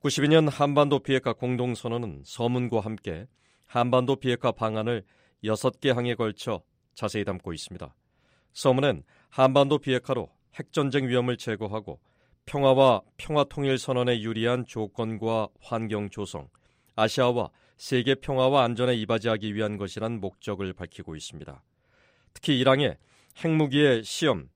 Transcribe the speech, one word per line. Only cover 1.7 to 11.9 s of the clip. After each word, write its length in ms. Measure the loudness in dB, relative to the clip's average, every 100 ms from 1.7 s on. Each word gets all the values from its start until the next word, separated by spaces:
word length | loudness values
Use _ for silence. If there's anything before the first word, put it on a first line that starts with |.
| -4 -6 -6 -6 -10 -16
서문과 540 | -4 -2 0 0 -2
함께 460 | -2 -8 -8 -10 -12 _ _ _
한반도 520 | _ -2 2 2 2 0
비핵화 340 | 0 0 0
방안을 540 | 0 -2 -2 -2 -4 -6 _ _ _
여섯 360 | -4 0 0 0
개 100 | 0
항에 260 | 0 0 -2
걸쳐 460 | -2 -4 -6 -8 _ _ _
자세히 300 | -8 -6 -4
담고 280 | -4 -6 -8
있습니다. 420 | -12 -12 -14 -16 _ _ _ _ _ _
서문엔 520 | -2 2 4 2 0 -6 _ _
한반도 480 | 2 4 6 4 2
비핵화로 500 | 0 -4 -2 -6 -6 _ _ -18
핵전쟁 520 | -6 -2 0 0 0
위험을 280 | 0 0 -4
제거하고 640 | -6 -6 -6 -8 -10